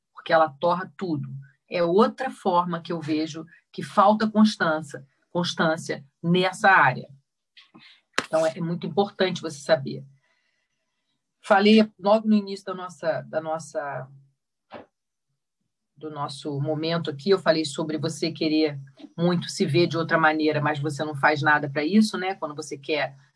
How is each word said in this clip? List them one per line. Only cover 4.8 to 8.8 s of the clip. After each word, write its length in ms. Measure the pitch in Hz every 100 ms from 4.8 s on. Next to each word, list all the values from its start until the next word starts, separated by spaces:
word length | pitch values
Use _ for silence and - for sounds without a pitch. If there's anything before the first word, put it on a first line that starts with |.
| 160 - - _ _
constância 760 | 170 175 - 165 160 - 151 - _
nessa 500 | 170 180 185 - 202
área. 360 | 175 135 135 - - _ _ _ _ _ - - _ _ - -
Então, 180 | 160
é, 140 | 160 180
é 20 |
muito 240 | 165 175